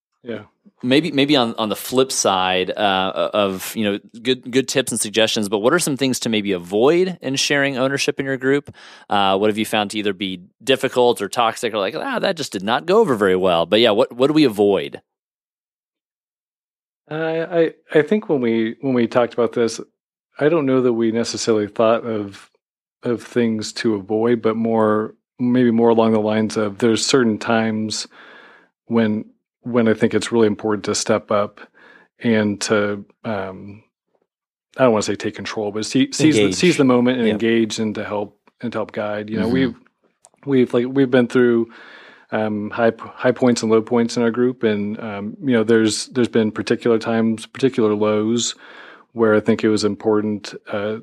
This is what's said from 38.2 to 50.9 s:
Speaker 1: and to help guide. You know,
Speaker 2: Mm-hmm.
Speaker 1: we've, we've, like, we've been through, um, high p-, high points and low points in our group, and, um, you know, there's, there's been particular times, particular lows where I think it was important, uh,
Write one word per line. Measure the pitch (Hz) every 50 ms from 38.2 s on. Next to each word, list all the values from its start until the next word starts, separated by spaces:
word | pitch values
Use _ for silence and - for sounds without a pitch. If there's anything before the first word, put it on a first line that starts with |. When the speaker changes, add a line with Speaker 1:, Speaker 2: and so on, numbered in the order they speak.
| 104 101 - _ _ _ _ _ -
Speaker 1:
and | 117 -
to | 113
help | 104 - -
guide. | 113 107 104 104 104 107 107
You | 107 107
know, | 104
Speaker 2:
Mm-hmm. | 113 123
Speaker 1:
we've, | 131 135 120 117 - _ _ _ _ _ _ _ _ _ _ _ _ -
we've, | 139 139 131 123 117 -
like, | 123 120 127 131
we've | 139 139 123
been | 131 127 120
through, | 117 - 127 123 120 120 117 117 113 - - - - - - - - - - _ _ 117
um, | 110 110 107 107 104 104 104
high | - - 117 113 113
p-, | - - - -
high | - - 127 117
points | - 135 123 120 - -
and | 110 110
low | 113 110
points | - 123 120 117 113 -
in | 123 120
our | 117
group, | 110 120 123 127 127 - -
and, | 110 107 104 101 104 107 120
um, | 117 110 101 101 101 107 117 - 180
you | 135 123
know, | 113 110
there's, | 110 117 113 110 107 104 - - -
there's | - 127 120 110
been | - 120 110 107 107
particular | - 104 - 123 117 - 123 113 110
times, | - 117 113 113 113 113 110 107 -
particular | - - - 135 131 131 - 110 107 104
lows | 104 107 104 107 107 107 110 117 120 113 - - - - - - - - - - - _ _ -
where | 113 113 110 107
I | 107
think | - - 110 - -
it | 110
was | 107 104 107
important, | 104 101 - - 113 107 107 104 107 104 101 - - - - _ -
uh, | - 104 101 107